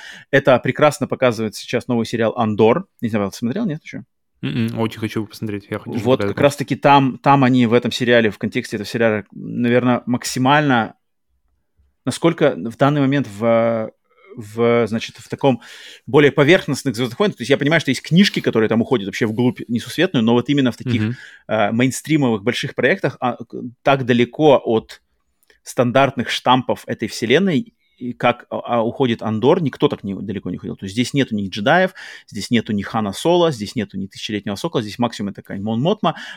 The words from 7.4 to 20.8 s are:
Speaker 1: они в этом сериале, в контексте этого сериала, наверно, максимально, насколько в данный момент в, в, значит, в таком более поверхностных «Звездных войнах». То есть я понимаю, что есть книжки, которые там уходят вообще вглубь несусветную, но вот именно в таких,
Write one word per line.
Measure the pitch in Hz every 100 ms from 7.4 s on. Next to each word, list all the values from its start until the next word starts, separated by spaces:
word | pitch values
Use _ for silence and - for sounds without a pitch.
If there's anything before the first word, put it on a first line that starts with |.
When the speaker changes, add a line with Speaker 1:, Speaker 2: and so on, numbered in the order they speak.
Speaker 1:
они | 127 127 117
в |
этом | 120 120
сериале, | - 120 120 110
в | -
контексте | 110 123 - 107
этого | 101
сериала, | 120 113 107 -
наверно, | 107 107 113 120 123 123 120 -
максимально, | 123 - 127 127 147 147 120 107 - _ _ _ _ _ _ _ _ _ _ -
насколько | - 170 170 147 80
в | 110 117
данный | 139 147
момент | 135 143 120
в, | 101 117 113 117 113 110 _ _ _ - 240
в, | 104 113 117 117 110
значит, | 113 - -
в | -
таком | - 139 123 - - - - -
более | 139 143
поверхностных | - 143 185 - 135 135 110
«Звездных | 127 117
войнах». | 208 -
То |
есть | 220
я | 139
понимаю, | 139 160
что | -
есть | 127
книжки, | - 165 202 175
которые | 127 120 107
там | 113
уходят | 110 123 98
вообще | - 113
вглубь | 110 123 - -
несусветную, | 117 - - 160 131
но | 113
вот | 120 120
именно | 143 127
в |
таких, | -